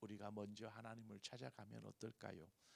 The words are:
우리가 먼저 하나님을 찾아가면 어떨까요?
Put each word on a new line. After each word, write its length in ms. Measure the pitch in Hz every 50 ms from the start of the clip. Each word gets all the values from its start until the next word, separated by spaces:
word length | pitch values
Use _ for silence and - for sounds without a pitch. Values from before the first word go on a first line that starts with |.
우리가 300 | 113 101 107 101 104 104
먼저 380 | 107 107 104 101 104 107 113 110
하나님을 520 | 110 113 113 113 113 117 113 110 104 98
찾아가면 640 | - - - 120 131 127 - - 104 104 113 110 104
어떨까요? 640 | 104 104 - 113 117 - - - 104 92 90 78 87 - - - - -